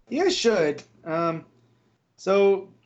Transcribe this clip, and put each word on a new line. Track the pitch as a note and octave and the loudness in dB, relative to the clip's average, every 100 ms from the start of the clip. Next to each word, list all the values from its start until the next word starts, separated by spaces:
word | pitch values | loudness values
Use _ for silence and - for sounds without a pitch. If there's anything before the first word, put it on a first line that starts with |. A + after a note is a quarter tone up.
| _ | _
You | C4+ | -2
guys | F#4 - | -2 0
should. | A#3 G#3 D#3 C#3+ - _ | 0 2 0 -4 -12 _
Um, | E3+ D#3+ E3+ E3 - _ _ _ _ _ _ _ | -8 -4 -4 -6 -12 _ _ _ _ _ _ _
so | - G3 G3 G3 F#3+ _ | 0 2 4 2 -4 _